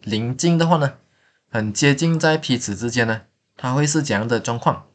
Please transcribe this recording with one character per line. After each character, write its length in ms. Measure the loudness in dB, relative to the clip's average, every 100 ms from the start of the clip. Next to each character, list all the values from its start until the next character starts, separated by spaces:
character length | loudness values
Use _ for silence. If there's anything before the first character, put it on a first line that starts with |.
临 340 | -6 -4 -4 0
近 220 | 2 2
的 100 | 4
话 80 | 2
呢， 200 | 0 -4 _ _ _ _ _
很 220 | -4 -4
接 240 | 2 2 4
近 240 | 2 2
在 160 | 2 0
彼 200 | 0 -2
此 180 | -4 -6
之 160 | -2
间 160 | 0 0
呢， 140 | -2 -8 _ _ -10
它 180 | -4
会 140 | 0 0
是 140 | 0
怎 120 | 0
样 140 | -2 0
的 120 | -2
状 200 | -2 -2
况？ 280 | -2 -2 -8